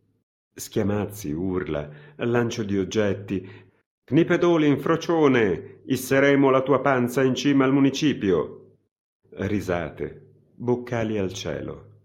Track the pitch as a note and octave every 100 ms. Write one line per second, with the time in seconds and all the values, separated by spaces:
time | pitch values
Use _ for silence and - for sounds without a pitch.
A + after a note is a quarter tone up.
0 | _ _ _ _ _ - - A#2 G2+ G#2
1 | G2+ - D2+ D2+ F#2+ F2+ - D2+ D2 -
2 | - - A#2+ A#2+ A#2+ A#2 G2+ G2+ F#2 A2
3 | G#2 F#2+ - F#2+ - - - _ _ _
4 | - C#3 D#3+ E3+ F3 E3+ D3+ C#3 E3+ D#3+
5 | E3+ E3 D3 B2 G#2 D#2+ - - - B2+
6 | - C3+ C#3 C#3 C#3 C3 C3 C3 C#3 B2+
7 | A#2+ C#3 C3 B2 C#3+ C#3 C3 C#3 C3+ C3+
8 | D3+ - G2 E2 - - - _ _ _
9 | _ _ _ - G2 G#2 F2 F2 D2+ -
10 | D2+ - - _ _ - A#2+ B2 A#2+ A#2+
11 | A2 G#2+ F#2+ G2+ E2+ C#2 C#2 C#2+ - -